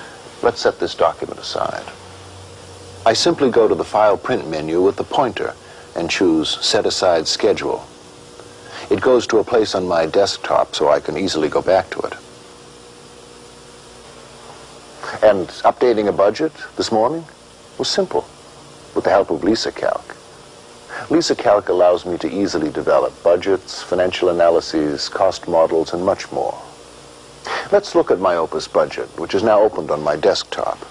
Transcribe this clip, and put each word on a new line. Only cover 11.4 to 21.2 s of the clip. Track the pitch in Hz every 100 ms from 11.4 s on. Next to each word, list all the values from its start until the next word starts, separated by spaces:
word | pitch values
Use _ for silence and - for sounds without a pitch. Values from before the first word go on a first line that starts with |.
| 76
go | 71
back | 73 92 90
to | -
it. | - - - - - - - - - - - - - - - - - - - - - - - - - - - - - - - -
And | 107 101 85 -
updating | 113 - 127 110 104
a |
budget | 92 98 110 156 - - -
this | 98
morning | 110 117 160 160 - - - - -
was | 131
simple, | - 185 - - - - - - - - -
with | -
the |
help | 95 90
of | 80
Lisa | 85 113 -
Calc. | - - - - - - - - - - - - - -
Lisa | 151